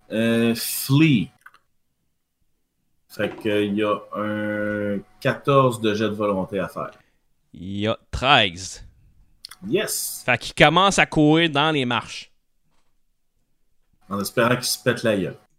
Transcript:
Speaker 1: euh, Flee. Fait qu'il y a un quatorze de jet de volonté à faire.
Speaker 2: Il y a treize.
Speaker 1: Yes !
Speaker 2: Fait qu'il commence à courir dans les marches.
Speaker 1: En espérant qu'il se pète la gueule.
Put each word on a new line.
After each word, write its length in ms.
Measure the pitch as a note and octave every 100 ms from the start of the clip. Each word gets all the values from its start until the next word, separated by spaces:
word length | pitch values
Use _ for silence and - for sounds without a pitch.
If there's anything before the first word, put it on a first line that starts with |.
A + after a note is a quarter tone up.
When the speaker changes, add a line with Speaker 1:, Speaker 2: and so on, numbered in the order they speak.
| _
Speaker 1:
euh, 420 | G#2+ A2+ A#2 A#2 A#2
Flee. 760 | - - - C#3 D#3+ B2+ E2 _ - - _ _ _ _ _ _ _ _ _ _ _ _ _ _ _
Fait 260 | - G2+ -
qu'il 340 | A2 G#2 G#2 G2+
y 80 |
a 140 | G#2+ G#2 - -
un 840 | G#2+ G#2+ G#2+ G#2 G#2 G#2 G#2 G2+ - _
quatorze 600 | C3 A#2 - C#3 C3 A2
de 120 | A2
jet 120 | G#2 A2
de 60 | G#2
volonté 440 | G#2 G2 F2+ G2
à 80 | E2+
faire. 240 | - D2+ - _ _ _ _ _ -
Speaker 2:
Il 220 | F2+ G2
y 60 | G#2
a 120 | A2+ _
treize. 760 | - B2+ C#3 G#2 F2 F#2 - - _ _ _ _ _ - - F#2+
Speaker 1:
Yes ! 560 | E3 - - - - -
Speaker 2:
Fait 140 | A#2+
qu'il 160 | - -
commence 420 | D#3 E3+ G3 F#3
à 80 | D3+
courir 460 | - D3+ D#3 E3
dans 180 | C#3+ D3+
les 140 | D#3 B2+
marches. 460 | A#2 - - - _ _ _ _ _ _ _ _ _ _ _ _ _ _ _ _ _ _
Speaker 1:
En 100 | G2+
espérant 360 | G2 - A#2 B2+
qu'il 80 |
se 180 | - -
pète 220 | - A#2
la 120 | A#2+ G#2
gueule. 220 | E2 - _